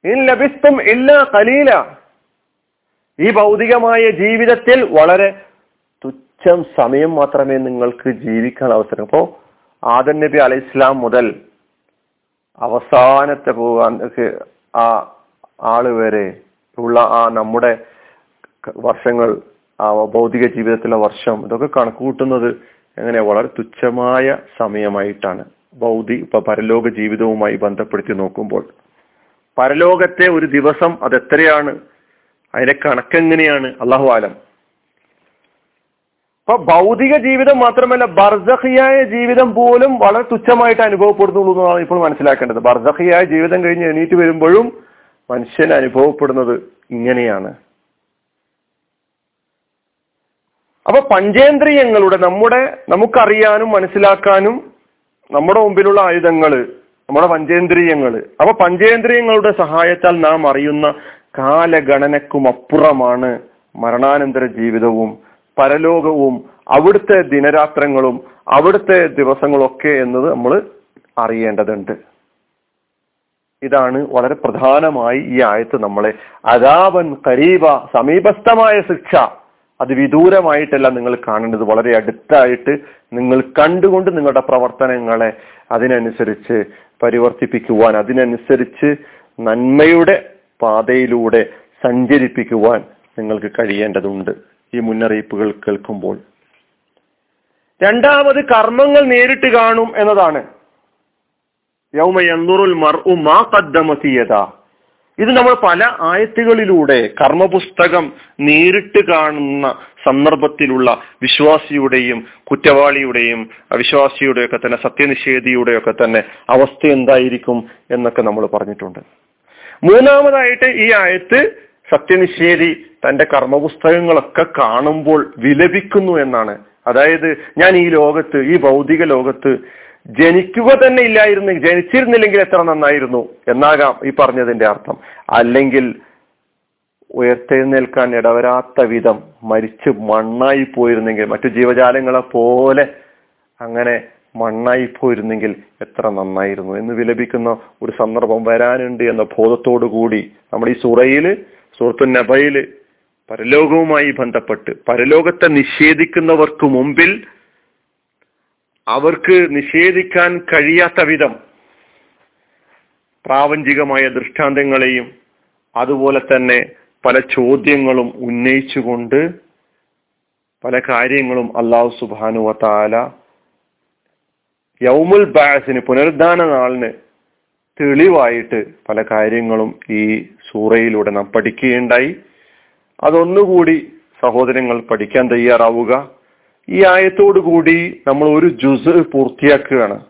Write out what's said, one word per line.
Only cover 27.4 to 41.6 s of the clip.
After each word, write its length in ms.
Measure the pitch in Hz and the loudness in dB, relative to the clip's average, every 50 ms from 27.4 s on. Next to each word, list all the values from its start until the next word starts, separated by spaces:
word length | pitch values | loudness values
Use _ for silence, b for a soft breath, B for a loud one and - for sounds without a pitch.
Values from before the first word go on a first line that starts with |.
| 107 104 110 | -4 -4 -4
ബന്ധപ്പെടുത്തി 560 | 98 104 101 98 98 110 - - 98 - - | -4 -6 -6 -6 -6 -8 -8 -8 -8 -8 -8
നോക്കുമ്പോൾ. 560 | 107 98 95 92 95 - 107 104 110 98 - - _ _ _ _ _ _ _ _ _ _ _ _ _ _ _ _ _ - | -8 -6 -6 -8 -8 -10 -10 -8 -8 -8 -8 -10 _ _ _ _ _ _ _ _ _ _ _ _ _ _ _ _ _ -2
പരലോകത്തെ 720 | 127 131 143 151 170 175 185 180 185 175 180 - 180 180 | -2 -2 0 2 2 2 2 2 0 -2 0 0 0 0
ഒരു 160 | 170 160 156 | 2 0 -2
ദിവസം 580 | 151 139 147 135 151 151 - 175 170 170 - - | -2 -2 0 0 0 0 0 -2 -2 -2 -4 -4
അതെത്രയാണ്, 720 | 127 123 127 127 - 147 151 160 156 151 147 147 147 - 95 - _ _ _ _ _ _ _ _ _ _ _ _ _ - | -2 -2 -2 0 0 0 2 2 2 2 0 -2 -4 -10 -12 -18 _ _ _ _ _ _ _ _ _ _ _ _ _ -6
അതിന്റെ 240 | 120 131 127 143 139 - | -2 -2 -2 -2 -2 -2
കണക്കെങ്ങനെയാണ്? 880 | 147 131 123 120 - - 165 165 160 160 160 160 151 147 139 131 127 127 - | -2 -2 -2 -4 -2 -2 0 2 2 2 2 2 0 0 -2 -4 -8 -10 -6
അല്ലാഹു 260 | 123 123 131 131 139 | -2 0 0 2 2
ആലം. 300 | 131 120 113 104 98 - - _ _ _ _ _ _ _ _ _ _ _ _ _ _ _ _ _ _ _ _ _ _ _ _ _ _ _ _ _ _ _ _ _ _ _ _ _ _ _ _ _ - | 2 2 0 -2 -4 -10 -14 _ _ _ _ _ _ _ _ _ _ _ _ _ _ _ _ _ _ _ _ _ _ _ _ _ _ _ _ _ _ _ _ _ _ _ _ _ _ _ _ _ -2
അപ്പൊ 80 | 226 | -2
ഭൗതിക 600 | 233 156 160 165 170 185 208 233 202 269 269 294 | 0 2 4 4 4 4 2 0 0 0 2 2
ജീവിതം 420 | 302 220 262 269 254 262 277 277 254 | 0 2 0 0 2 4 2 4 4
മാത്രമല്ല, 460 | 247 240 233 247 247 247 254 247 240 | 2 2 2 2 0 2 0 0 0
ബർസഖിയായ 960 | 220 165 190 196 208 214 208 175 208 262 254 254 262 254 262 269 269 269 269 | 0 2 4 4 4 2 0 0 0 0 0 0 0 2 2 4 4 2 2
ജീവിതം 520 | 262 202 214 240 240 240 247 240 254 240 202 | 0 0 -2 -4 -2 0 2 2 2 2 2
പോലും 440 | 226 240 240 240 247 254 277 262 233 | 2 2 4 4 4 4 2 2 2
വളരെ 240 | 208 202 208 233 | 2 2 2 2
തുച്ഛമായിട്ട് 600 | 240 240 233 220 226 240 240 226 240 233 226 226 | -2 -2 -6 -2 2 2 2 4 4 2 2 2
അനുഭവപ്പെടുന്നുള്ളൂ 760 | 226 214 202 180 196 208 202 202 202 196 190 202 196 190 185 | 2 0 2 2 2 2 4 2 0 0 2 0 0 0 0
എന്നാണ് 220 | 185 | 2